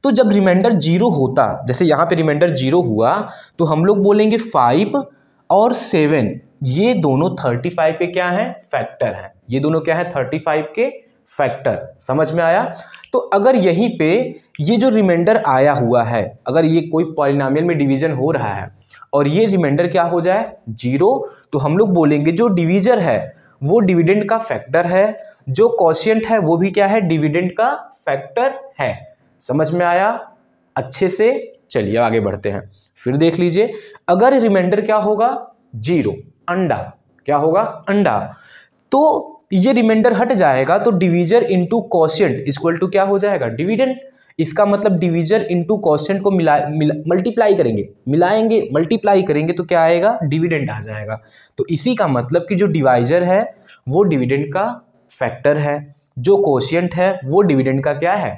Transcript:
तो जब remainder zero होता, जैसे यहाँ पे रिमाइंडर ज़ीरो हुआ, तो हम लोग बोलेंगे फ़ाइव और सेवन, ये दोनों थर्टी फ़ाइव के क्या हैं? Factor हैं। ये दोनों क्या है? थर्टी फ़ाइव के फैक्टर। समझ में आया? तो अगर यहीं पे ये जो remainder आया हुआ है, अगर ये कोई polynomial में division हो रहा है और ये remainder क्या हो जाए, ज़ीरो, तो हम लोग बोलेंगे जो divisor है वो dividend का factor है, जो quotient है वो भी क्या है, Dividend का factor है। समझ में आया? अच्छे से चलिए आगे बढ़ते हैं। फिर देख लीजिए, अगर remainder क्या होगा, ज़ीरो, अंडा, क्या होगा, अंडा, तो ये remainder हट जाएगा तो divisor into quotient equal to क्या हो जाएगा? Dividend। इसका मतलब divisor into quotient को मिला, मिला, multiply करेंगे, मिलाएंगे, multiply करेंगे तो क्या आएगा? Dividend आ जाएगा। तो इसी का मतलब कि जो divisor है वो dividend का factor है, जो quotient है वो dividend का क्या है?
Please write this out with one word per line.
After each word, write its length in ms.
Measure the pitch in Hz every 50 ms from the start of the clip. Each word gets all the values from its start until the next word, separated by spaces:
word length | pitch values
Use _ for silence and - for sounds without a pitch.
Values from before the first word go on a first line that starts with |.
| -
तो 80 | 277
जब 180 | 240 226 254 208
remainder 420 | 196 202 190 185 180 185 190 233 233
zero 360 | 175 139 156 165 180 226 247
होता, 560 | 175 147 131 127 - 143 127 104 92 - - -
जैसे 180 | 123 - 185
यहाँ 200 | 165 151 135 165
पे 100 | 165 180
रिमाइंडर 340 | 165 160 156 147 147 170 175
ज़ीरो 320 | 156 131 127 131 151 180
हुआ, 480 | 175 120 110 104 113 123 160 208 - - - - - - _ _
तो 60 | 170
हम 200 | 156 156 151 165
लोग 180 | 196 208 202 196
बोलेंगे 340 | 202 208 208 214 214 214 226
फ़ाइव 680 | 226 - - 156 123 120 143 160 208 202 - 277 269 - _ _ _ _ _ _ _ _
और 220 | 170 196 214 247 240
सेवन, 680 | - - - - 170 151 147 156 143 117 98 - - - _ _ _ 143
ये 300 | 127 127 156 202 240 254
दोनों 360 | 196 160 147 131 131 160 180
थर्टी 400 | - - - 135 120 117 127 180
फ़ाइव 240 | 175 175 160 160 160
के 140 | - 180 175
क्या 220 | 175 180 180 175
हैं? 240 | 175 190 226 254 -
Factor 540 | - - _ - 131 110 - - - - 113
हैं। 240 | 98 95 95 98 _ _ _ -
ये 100 | 117 135
दोनों 220 | 143 151 160 160
क्या 140 | 156 165 160
है? 140 | 165 175 175
थर्टी 300 | 175 143 127 120 - 151
फ़ाइव 280 | - 165 151 156 151 151 -
के 380 | - 233 277 277 - _ _ _ _ _ -
फैक्टर। 720 | - - 143 127 - - - - 107 - - - - _
समझ 320 | _ - 131 147 160 151
में 120 | 156 170 170
आया? 200 | 165 170 196 240 - - - - - - - - _ -
तो 60 | -
अगर 360 | - - - 196 202 254 262
यहीं 340 | 240 180 185 165 170 226 240 - -
पे 140 | 151 156 175 226 254 247 - - _ _ _ -
ये 180 | 147 156 233 220
जो 120 | 226 262
remainder 520 | 220 220 208 185 175 170 175 160 - - - 143
आया 260 | 135 131 135 147 139
हुआ 300 | 127 123 113 120 120 117
है, 360 | 113 117 113 98 - - - _ -
अगर 180 | 127 160 165
ये 160 | 156 160 170
कोई 220 | 156 165 160 160 160 160 156 -
polynomial 480 | 147 139 143 143 139 135 135 151 165
में 120 | 175 170 151
division 340 | 143 139 135 131 147 160
हो 200 | 151 127 127 151
रहा 220 | 165 135 113 107 98
है 160 | 98 95 - - _ _ _ - - - _ -
और 140 | 143 143 143
ये 180 | 151 190 220
remainder 420 | 214 196 185 165 143 139 151 175 170
क्या 160 | - 185 170
हो 180 | 170 175 175
जाए, 300 | 165 180 185 208 226 - - - _ 117
ज़ीरो, 600 | 110 110 - 123 127 139 - 208 262 - - - - - _ _ -
तो 60 | 147
हम 180 | 135 147 156 185
लोग 160 | 226 202 185
बोलेंगे 380 | 170 160 147 151 147 147 160
जो 160 | 170 165 233 233
divisor 520 | 196 175 170 160 180 202 180 240 247 226
है 340 | 175 156 117 98 78 - - _ _ _ _ _
वो 180 | 139 143 185 233
dividend 500 | 208 185 185 170 165 165 196 208 214 202
का 80 | 226 226
factor 500 | 226 - 135 110 - - 131 165 175 175
है, 300 | 180 185 196 214 214 - - - - _ _ -
जो 180 | 131 151 220 240
quotient 560 | 233 233 185 165 160 160 - 214 220 220 220
है 140 | 220 226 220
वो 180 | 185 156 170 165
भी 140 | 180 196
क्या 160 | 185 208 202 196
है, 140 | 202 226
Dividend 500 | 202 170 165 160 147 156 147 170 185 180
का 180 | 180 - 220 254 - - - - _ _ _
factor 540 | - 139 135 - - - 233 247 269 269 - - - _ -
है। 360 | 143 120 98 - - - - _ _ _ _ _
समझ 300 | - - 131 147 208 156 165
में 120 | 175 175
आया? 240 | 175 175 180 196 214 233 233 - - - _ _ _ _ _ _ _ _
अच्छे 340 | 135 127 127 - - 190 180
से 500 | 180 - 214 233 269 - - - - _ _ _
चलिए 260 | - 120 107 98 104 117
आगे 220 | 120 113 113 113
बढ़ते 300 | 104 101 95 101 - 104
हैं। 120 | 98 98 95 - _ - - _ _
फिर 220 | - - 127 127 143
देख 220 | 160 165 165 165
लीजिए, 320 | 175 175 160 185 220 240 - - - - - - _ -
अगर 320 | 175 185 226 262 277 262
remainder 420 | 226 226 202 190 180 185 190 208
क्या 140 | 208 208 214
होगा, 340 | 214 214 208 214 202 226 247 269 - - - _ _ _ _ -
ज़ीरो, 380 | 113 107 135 180 160 117 104 87 - - - _ _ _ -
अंडा, 280 | 175 185 190 160 120 87 - - - _ _ _ _ _ _
क्या 120 | - 147 143
होगा, 240 | 147 160 160 196 226 - - - - -
अंडा, 280 | 196 202 202 151 110 101 98 98 - - - - - - - _ _ _ _ _
तो 400 | - 269 302 311 294 311 - - - - _ _ 190
ये 180 | 190 180 262 269
remainder 400 | 240 233 220 220 220 220 240 233
हट 180 | 190 - - 254
जाएगा 440 | 190 180 147 131 127 135 131 170 208
तो 140 | 208 240
divisor 500 | 208 175 180 180 170 175 175 160 208 240 233 -
into 320 | 196 180 175 165 214 233 - - -
quotient 420 | 175 160 156 156 - 208 156 120 98 - -
equal 280 | 139 139 - 170 170 170
to 120 | 185 180
क्या 120 | 190 196 190
हो 140 | 196 202 196
जाएगा? 280 | 196 208 202 170 131 117
Dividend। 480 | 117 120 165 185 220 214 262 262 262 254 - - _ _ _ _ _ -
इसका 260 | 165 160 - - 208
मतलब 340 | 202 202 202 208 214 185 170
divisor 400 | 180 180 165 170 170 160 208 220 - -
into 300 | 175 175 170 165 220 208
quotient 420 | - 165 151 143 - - 196 196
को 100 | 196 202
मिला, 260 | 190 185 165 156 147 147 143 147
मिला, 240 | 151 156 151 151 - - - 160
multiply 460 | 170 185 180 240 226 233 226 208 190
करेंगे, 340 | - 151 123 110 101 98 - - _ _ 127
मिलाएंगे, 540 | 139 160 175 180 208 220 220 226 226 220 - - 131
multiply 500 | 147 165 151 226 214 - 208 202 190 185
करेंगे 300 | 190 156 147 156 165 175
तो 100 | 170 175
क्या 180 | 165 180 170
आएगा? 360 | 165 160 170 170 175 208 240 247 170
Dividend 460 | 147 139 156 165 175 165 151 139 117
आ 100 | 110 107
जाएगा। 400 | 104 107 107 107 107 107 110 107 _ _ _ - - _ _ -
तो 80 | - -
इसी 260 | 170 147 - 247 254
का 120 | 226 208 160
मतलब 380 | 135 123 120 123 147 170 170 -
कि 60 | 202
जो 120 | 175 202 202
divisor 560 | - 165 139 131 123 120 120 120 156 175 180
है 180 | 180 185 196 226 - - _ _ _ - _ _ 127
वो 140 | 135 170 208
dividend 440 | 185 160 135 127 123 135 139 135 139 139
का 120 | 185 202 233 240 240 _ _ _ _ _ _
factor 460 | - - 131 117 - - - 143 147 151
है, 200 | 147 147 147 147 147 - - _ _ _ _ -
जो 200 | 123 175 202 196
quotient 580 | 202 165 139 127 113 - 156 170 175 175 160
है 160 | 165 180 190 190 180 -
वो 160 | 131 147 190
dividend 420 | 208 180 147 131 127 131 135 135 135
का 100 | 151 147
क्या 200 | 135 151 170 196
है? 200 | 208 190 120 104